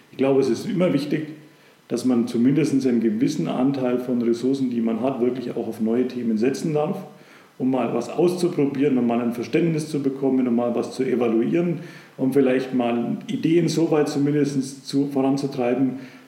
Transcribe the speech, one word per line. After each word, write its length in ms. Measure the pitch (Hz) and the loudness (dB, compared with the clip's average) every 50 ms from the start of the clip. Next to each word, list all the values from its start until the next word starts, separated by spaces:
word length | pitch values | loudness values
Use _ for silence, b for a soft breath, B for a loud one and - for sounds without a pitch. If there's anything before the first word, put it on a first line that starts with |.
| B B | B B
Ich 80 | B 127 | B -2
glaube, 220 | 131 139 135 135 | 0 2 4 2
es 80 | - - | 2 2
ist 180 | 117 - - | 0 -2 -4
immer 260 | - - 165 185 165 | -4 0 0 2 2
wichtig, 360 | 139 139 - - 165 151 151 - - - B B B B B B B B B - | 2 0 -2 -2 -4 -4 -4 -6 -10 -14 B B B B B B B B B -6
dass 160 | 123 117 - | -4 -2 0
man 240 | 127 123 120 113 - | 2 2 2 2 0
zumindest 580 | - 113 120 135 147 160 147 - 139 127 117 | 2 2 4 4 4 4 2 2 2 2 2
einen 140 | 127 120 113 | 2 2 2
gewissen 480 | 113 110 107 113 135 - - - - - | 2 2 2 2 0 0 0 -2 -4 -2
Anteil 500 | - 123 127 143 139 127 127 123 123 123 | 0 0 0 0 0 0 0 0 0 -2
von 220 | - - 123 120 | -2 -2 -2 0
Ressourcen, 500 | 113 117 117 - 127 131 139 139 131 120 | 2 0 0 0 0 0 0 0 0 -2
die 100 | 120 117 | 0 0
man 200 | 113 113 113 107 | 0 0 0 0
hat, 200 | 120 135 127 113 | -2 -2 0 0
wirklich 320 | 120 123 123 127 120 113 - | 0 0 0 -2 -4 -6 -6
auch 120 | 120 107 113 | -6 -6 -6
auf 120 | 107 110 | -4 -2
neue 260 | 110 110 113 123 123 | 0 0 2 2 0
Themen 300 | 127 123 123 117 113 110 | -2 -4 -4 -2 -2 0
setzen 380 | 104 113 135 135 - - 165 151 | 2 2 0 0 0 -2 -2 -2
darf, 240 | 151 151 180 185 - - - B B B B B B B B B B | 0 0 -2 -4 -6 -10 -14 B B B B B B B B B B
um 120 | 131 131 | -2 0
mal 240 | 131 127 117 - - | 0 0 0 0 -2
was 140 | 120 120 - | -2 -4 -2
auszuprobieren, 880 | - 147 175 175 - - 175 160 - 151 139 - - 127 143 143 131 123 | 0 2 2 2 2 2 0 0 0 0 0 0 0 0 2 2 2 2
um 80 | 120 | 2
mal 140 | 117 117 120 | 2 0 0
ein 120 | 120 117 | 0 -2
Verständnis 560 | 117 120 110 - - 165 170 165 160 151 - - | -4 -4 -4 -2 0 0 2 2 0 -2 -2 -4
zu 140 | - 143 | -4 -2
bekommen, 440 | 135 135 135 - 139 131 131 131 123 | -2 -2 -2 -2 0 0 2 2 2
um 80 | 123 117 | 2 2
mal 200 | 117 120 120 113 | 2 0 0 0
was 180 | 120 - - - | -2 -4 -4 -4
zu 80 | - | -4
evaluieren, 760 | 131 127 127 117 120 113 110 113 123 139 151 170 175 175 160 - B B B B B B B | -2 0 0 0 2 2 2 2 2 2 2 0 0 0 -2 -4 B B B B B B B
um 160 | B 131 127 | B -2 2
vielleicht 420 | 127 143 131 127 127 131 - - 135 | 4 4 4 4 2 0 -2 -2 -2
mal 420 | 123 120 117 120 120 117 110 - - - | 0 0 0 0 -2 -2 -2 -4 -6 -6
Ideen 420 | - - - - 160 165 175 165 151 | -6 -4 -2 0 2 4 4 2 2
so 220 | - 156 165 156 | 2 0 0 2
weit 180 | 160 151 143 143 | 2 2 2 2
zumindest 760 | - 143 143 147 147 147 139 143 143 135 123 - - - - | 0 0 0 2 2 2 0 0 0 -2 -4 -4 -8 -14 -8
zu, 220 | - 143 139 139 139 | -2 0 0 0 0
voranzutreiben, 880 | - 135 131 135 139 139 143 131 - 131 120 120 127 131 135 127 - B B B B B B | 0 0 2 2 0 0 -2 -4 -2 -2 0 0 2 2 0 0 -2 B B B B B B